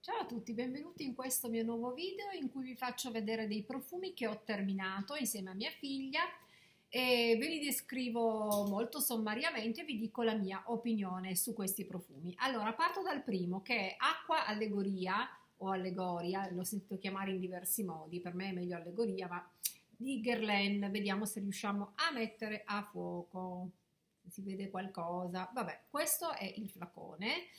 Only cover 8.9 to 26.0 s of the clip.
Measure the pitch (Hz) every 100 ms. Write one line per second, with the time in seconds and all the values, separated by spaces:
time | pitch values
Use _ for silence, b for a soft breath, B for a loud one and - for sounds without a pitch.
8.9 | 302 - 226 214 214 320 277 220 233 311
9.9 | 226 220 - 226 220 190 190 - 226 233
10.9 | 220 190 185 190 175 - 226 190 190 180
11.9 | 185 - 135 170 180 262 240 214 240 339
12.9 | 392 370 285 - 196 175 185 190 233 190
13.9 | - 277 320 - 320 - 208 220 202 196
14.9 | 190 180 202 254 B B _ 190 190 185
15.9 | 180 180 175 175 190 190 175 170 202 -
16.9 | 190 190 196 196 190 185 180 180 - 190
17.9 | 160 160 175 175 175 196 180 175 170 170
18.9 | 185 233 190 180 175 - B B B B
19.9 | - 262 262 226 226 214 202 202 202 202
20.9 | 202 202 196 214 220 196 196 208 202 202
21.9 | - 330 269 220 - 220 - - 208 202
22.9 | 175 175 175 175 185 185 180 180 - _
23.9 | _ _ _ 180 - 196 190 196 185 190
24.9 | 190 170 180 180 185 196 247 190 - _
25.9 | 285